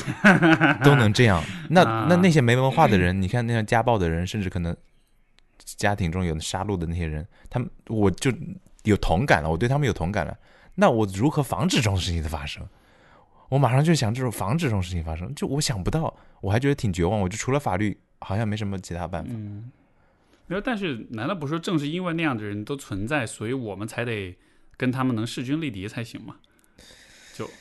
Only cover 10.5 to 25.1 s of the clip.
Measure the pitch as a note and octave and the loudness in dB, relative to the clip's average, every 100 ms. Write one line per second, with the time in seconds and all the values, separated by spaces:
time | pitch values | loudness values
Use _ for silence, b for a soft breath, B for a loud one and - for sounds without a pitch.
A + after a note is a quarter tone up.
10.5 | b b - G3 A#2 G#2+ F#2+ C3+ D3+ C3+ | b b 2 2 4 0 0 0 0 -2
11.5 | E2 F3 F3 G#2+ G2 E2+ E2+ D#2 D2+ C#2+ | -2 0 0 2 0 0 -2 -4 -6 -8
12.5 | - D2+ b b b b b b b b | -12 -16 b b b b b b b b
13.5 | C3+ C3+ B2+ D#3 D#3+ G#2+ A#2+ B2+ G#2 F#2+ | 0 2 4 4 2 0 -2 -4 -4 -4
14.5 | D3+ E3 G#2 F2 F2+ D#2+ D#2+ F2 C#3+ G3+ | -2 0 -2 -2 -4 -6 -8 -10 -8 -4
15.5 | C3+ - G#2+ E2+ C#3+ D#3 b b b G2 | -2 -2 -4 -2 -2 -4 b b b -2
16.5 | G#2+ C#3 C#3+ A2 F2 E2+ G#2+ F#2 G#2+ - | 0 0 0 -2 0 0 0 -2 -4 -2
17.5 | C#3 C3 F#2+ G#2 - _ _ - G2 A2 | -2 0 -2 -2 -4 _ _ -6 -4 -2
18.5 | G#2 G#2 F#2+ - E2+ E2+ F2+ - A#2 G#2 | -4 -6 -8 -8 -8 -6 -8 -8 -10 -10
19.5 | G2+ A#2 - _ _ b b b b - | -14 -16 -20 _ _ b b b b -8
20.5 | F3+ A#3 A3+ G3 A#2+ - A2+ B2+ G3 C#3+ | -6 -4 -4 -4 -6 -8 -8 -6 -6 -4
21.5 | D#3+ E3 D#3+ D3 E3+ F#3 E3 E3 A#2 G#2 | -6 -2 -2 -2 -4 -4 -2 -2 -2 -4
22.5 | G#2 G#2 C#3 - F#2+ G#2+ D3+ A2+ - A2 | -8 -6 -10 -8 -6 -2 -2 -4 -6 -6
23.5 | C3 A2+ F#2+ A2 - A#2+ A2 F#2+ F2+ b | -6 -6 -8 -8 -6 -6 -6 -8 -14 b
24.5 | b b - B2+ B2+ C3 | b b -4 -4 0 -2